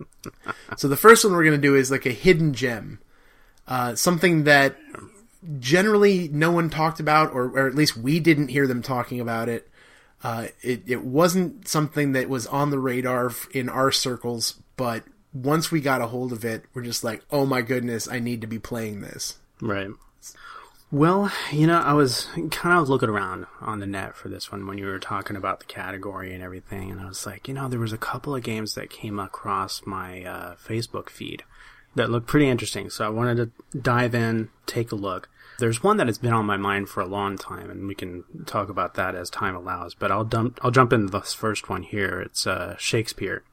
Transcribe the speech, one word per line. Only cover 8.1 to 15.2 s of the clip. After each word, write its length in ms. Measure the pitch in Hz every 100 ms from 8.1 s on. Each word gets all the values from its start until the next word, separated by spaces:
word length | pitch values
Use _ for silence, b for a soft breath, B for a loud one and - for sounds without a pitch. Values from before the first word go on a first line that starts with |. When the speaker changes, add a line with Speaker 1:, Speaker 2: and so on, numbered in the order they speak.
| 170
Speaker 1:
didn't 280 | 165 147 139
hear 180 | 143 139
them 140 | 123
talking 380 | 131 127 120 123
about 280 | 117 113 117
it. 200 | 117 - b b b b _
Uh, 240 | 123 117 110 -
it, 200 | 123 120 92
it 180 | 123
wasn't 600 | 127 139 180 185 175 - -
something 440 | 160 147 147 143
that 160 | 131 127
was 180 | 131 113
on 240 | 139 147
the 80 | 139
radar 480 | 131 123 127 127 123
f-, 180 | 117 -
in 160 | 135 123
our 220 | 131 131
circles, 720 | - 135 120 120 120 - - _ -
but 260 | 123 113 - _